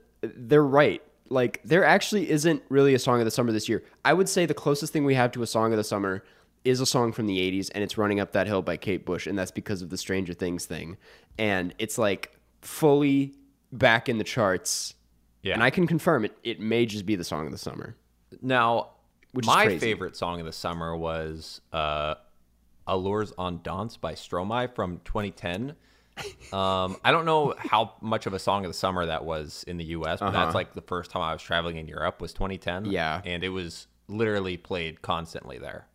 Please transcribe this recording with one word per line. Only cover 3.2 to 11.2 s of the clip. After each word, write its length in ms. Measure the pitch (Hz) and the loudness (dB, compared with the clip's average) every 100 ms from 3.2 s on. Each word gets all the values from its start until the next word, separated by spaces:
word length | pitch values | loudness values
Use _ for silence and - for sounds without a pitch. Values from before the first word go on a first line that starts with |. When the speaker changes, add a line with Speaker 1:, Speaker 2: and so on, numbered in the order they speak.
Speaker 1:
of 40 | |
the 60 | 113 | 2
summer 180 | - 120 | 2 0
this 180 | 110 - | 0 0
year. 140 | 101 - _ | -2 -4 _
I 80 | 131 | 4
would 160 | 165 190 | 4 4
say 180 | 190 165 | 2 0
the 80 | |
closest 380 | 143 143 143 156 | 0 0 0 0
thing 120 | 156 | 0
we 100 | 143 131 | 2 4
have 160 | 123 | 2
to 100 | 123 | 0
a 40 | 113 | -2
song 260 | 113 113 | 2 2
of 40 | 110 | 2
the 60 | |
summer 400 | 104 104 98 95 - _ _ _ | 0 -2 -2 -4 -8 _ _ _
is 180 | 127 127 | 2 2
a 60 | 131 | 2
song 240 | 131 117 | 2 0
from 140 | 113 107 | 0 -2
the 140 | 95 | 0
eighties, 280 | 92 95 95 | 0 0 -4
and 120 | 101 | -4
it's 160 | 101 - | -4 0
Running 220 | 104 101 | 2 2
Up 100 | 98 | 0
That 140 | 101 95 | 0 0
Hill 160 | 98 | 0
by 140 | 87 82 | -2 -4
Kate 280 | 107 87 | -2 -4
Bush, 220 | - 85 - | -2 -6 -4
and 100 | 98 | -4
that's 140 | 92 | -4
because 320 | - - 95 | -6 -6 -6
of 80 | 87 | -6
the 60 | 90 | -8
Stranger 380 | - 95 90 | -4 -2 -2
Things 320 | 85 90 87 - | -4 -4 -4 -6
thing. 320 | 80 80 - - - | -10 -10 -14 -20 -20